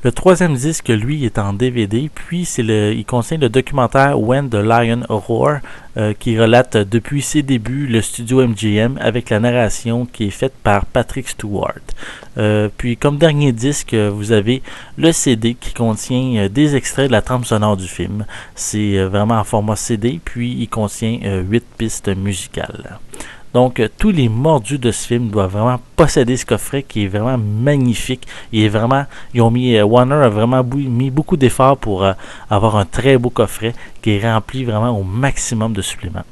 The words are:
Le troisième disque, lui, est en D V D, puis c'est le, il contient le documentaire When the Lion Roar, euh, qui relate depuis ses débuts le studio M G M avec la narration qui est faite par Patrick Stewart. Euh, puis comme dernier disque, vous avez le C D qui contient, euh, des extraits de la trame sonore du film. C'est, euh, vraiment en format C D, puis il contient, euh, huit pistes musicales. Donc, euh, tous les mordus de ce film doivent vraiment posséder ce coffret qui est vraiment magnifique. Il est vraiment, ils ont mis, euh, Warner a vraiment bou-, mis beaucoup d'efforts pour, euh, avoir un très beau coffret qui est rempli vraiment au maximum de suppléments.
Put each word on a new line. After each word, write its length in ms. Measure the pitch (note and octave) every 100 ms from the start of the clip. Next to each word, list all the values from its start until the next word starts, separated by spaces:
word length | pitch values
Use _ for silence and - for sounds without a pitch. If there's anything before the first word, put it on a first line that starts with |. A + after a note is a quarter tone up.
Le 80 | -
troisième 440 | - F3+ F3 F3+ C3
disque, 340 | C#3+ D#3+ -
lui, 360 | A2 A2+ D3+ A#2+
est 120 | A2
en 160 | G2+
D 160 | G2+ B2+
V 160 | B2 G#2
D, 240 | A2 D3
puis 300 | - - F3
c'est 200 | E3+ -
le, 280 | A2 G#2+ G#2
il 140 | A2+ G#2+
contient 320 | B2 A2+ D#3+
le 120 | B2+
documentaire 720 | A#2+ - C#3 A#2+ C3+ C#3 C#3
When 300 | A2 C3 C#3
the 60 | G#2+
Lion 460 | G#2 A#2 A#2 A#2 A#2+
Roar, 520 | A2 - A#2 C3+ D3 - - - -
euh, 180 | G#2+ G#2
qui 220 | B2 A2+
relate 360 | A2+ A#2+ B2+ A2+
depuis 460 | G2 A#2 - C#3+
ses 220 | B2+ D3+
débuts 420 | C#3 B2+ G#2+ C3+ C#3+
le 160 | A2+
studio 400 | G#2 - A#2 C3
M 160 | B2+ G#2
G 180 | G#2+ G#2
M 200 | A#2 C3+
avec 300 | A2 A#2+ -
la 100 | G#2
narration 680 | A#2+ B2 G#2+ - A#2 A#2+ B2
qui 140 | - G#2
est 60 |
faite 240 | - C3+ -
par 240 | G#2+ G2+ -
Patrick 420 | B2+ A#2 - C3
Stewart. 520 | - G#3 - - - - - - - - -
Euh, 280 | G#2+ G#2+ G#2 -
puis 220 | A#2+ A#2
comme 200 | C#3+ C#3+
dernier 340 | E3 D3 C#3+
disque, 420 | A2+ C3 D3 -
vous 380 | A2+ G#2 G#2 G#2
avez 320 | A2 G2+ C3 - - - -
le 140 | D#3+
C 240 | E3 D3 A2+
D 180 | A#2
qui 200 | A#2+ -
contient, 720 | - A#2 G#2+ - B2+ C3 A2+ G2
euh, 40 |
des 260 | G#2+ D3+ C#3
extraits 320 | - - C3+
de 40 |
la 100 | A2
trame 220 | - B2+
sonore 340 | A#2+ A2 G#2+ G2+
du 100 | F2+
film. 380 | - F2+ G2+ G2+ - - -
C'est, 420 | - G#2+ G#2 G2
euh, 100 | F#2+
vraiment 280 | G2+ G#2+ A2+
en 80 |
format 320 | G2+ A2 G#2 G#2
C 220 | - A2+
D, 220 | A#2 D3+ -
puis 260 | A#2+ A#2+ B2+
il 80 | A#2
contient, 520 | A2+ G#2 - A#2 A#2+ G2+
euh, 180 | F#2+
huit 200 | F#2 A2+ - -
pistes 320 | A2+ - -
musicales. 880 | G2 G2 F#2 - - - - - - - - - - -
Donc, 280 | B2 B2+ A#2+
euh, 80 | G#2+ -
tous 140 | G#3+
les 180 | F3+ A#2+
mordus 480 | G#2+ D3+ D3+ A2 C#3+
de 140 | B2
ce 140 | G2+ -
film 220 | A#2+ A#2
doivent 240 | G#2 F#2+
vraiment 300 | G2+ A#2 B2+ - -
posséder 400 | D3 - A#2+ B2+
ce 80 | -
coffret 380 | G#2+ - C#3
qui 200 | C3+ A2
est 40 | G2+
vraiment 280 | G2+ A2+ B2+
magnifique. 880 | G#2+ G#2+ C3 C#3+ B2 G#2+ - B2+ - - -
Il 100 | A2
est 60 | G#2+
vraiment, 360 | G#2+ A#2 C3+ C#3 - -
ils 80 | A#2+
ont 100 | A2+
mis, 240 | A#2+ B2+ A2+
euh, 80 |
Warner 320 | G#2 A#2+ B2+ D3
a 140 | C3
vraiment 340 | G#2 A2+ C3
bou-, 140 | B2 C#3
mis 320 | C3+ A#2+ C3+
beaucoup 260 | C3 - F3
d'efforts 400 | B2+ - C3 C#3
pour, 300 | A2 F#2+ G2
euh, 80 | F#2 - - -
avoir 280 | G#2 G#2+ G#2+
un 80 | F#2+
très 320 | - B2+ C3
beau 120 | A#2+
coffret 460 | - G#2 - A2+ A#2 - -
qui 100 | A2+
est 140 | G#2 A#2
rempli 380 | A2 - C3
vraiment 340 | B2 G#2+ A#2+ A2
au 60 |
maximum 720 | F#2+ A2 C3+ - - A#2 A2+
de 80 | G#2
suppléments. 420 | - - F2 F#2+ F2+